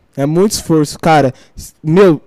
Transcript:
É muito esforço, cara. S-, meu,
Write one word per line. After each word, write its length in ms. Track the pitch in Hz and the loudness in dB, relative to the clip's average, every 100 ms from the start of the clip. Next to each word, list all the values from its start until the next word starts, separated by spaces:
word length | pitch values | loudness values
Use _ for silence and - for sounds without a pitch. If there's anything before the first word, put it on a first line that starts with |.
| _ 135 | _ -6
É 100 | 143 | -2
muito 260 | 165 208 | 0 -2
esforço, 460 | - - 160 147 - | -4 -2 -2 -2 -4
cara. 340 | 170 156 131 - _ - | 0 2 0 -4 _ -20
S-, 180 | - _ | -20 _
meu, 380 | 156 175 190 147 | -2 2 4 2